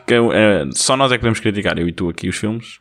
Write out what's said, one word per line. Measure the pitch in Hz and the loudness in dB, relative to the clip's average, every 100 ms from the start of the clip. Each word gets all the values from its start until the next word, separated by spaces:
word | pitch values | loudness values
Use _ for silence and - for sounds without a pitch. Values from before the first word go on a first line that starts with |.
que, | - | 0
eh, | 117 117 82 107 92 67 | 2 4 4 4 2 -2
só | - - 131 | -2 0 2
nós | 135 | 2
é | 117 | 2
que | |
podemos | 117 110 | 0 0
criticar, | 110 101 90 85 | -2 -2 -2 -2
eu | 87 | -2
e | |
tu | 85 90 | -2 -4
aqui, | 82 90 | -4 -6
os | - | -4
filmes, | 107 117 - - | -6 -6 -10 -16